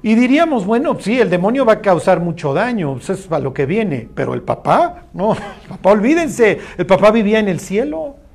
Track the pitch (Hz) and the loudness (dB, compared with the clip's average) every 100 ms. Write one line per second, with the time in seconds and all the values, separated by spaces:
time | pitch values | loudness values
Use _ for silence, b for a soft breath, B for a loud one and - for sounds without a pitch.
0 | 220 220 247 277 330 262 185 233 311 220 | 2 2 4 4 2 0 0 0 0 -4
1 | 190 254 202 175 190 262 254 214 202 170 | -2 0 2 2 0 0 0 0 2 0
2 | 160 175 175 170 151 139 233 233 151 131 | 2 0 0 -4 -4 -2 -2 -2 -4 -6
3 | - 190 - 156 131 131 135 202 214 135 | -6 -8 -4 -4 -4 -4 -2 -2 -2 -4
4 | 110 - 135 127 - 117 - 190 339 - | -8 -6 -4 -6 -6 -6 0 2 2 -4
5 | - 170 208 185 - - - 190 185 214 | -16 -4 -2 -2 -6 -16 -18 -2 2 4
6 | 220 330 320 196 220 160 B B 175 190 | 4 2 0 2 2 2 B B 2 4
7 | 202 226 202 220 208 160 - 196 285 320 | 6 4 2 2 0 -4 -4 -4 -4 -6
8 | 302 - - | -10 -12 -20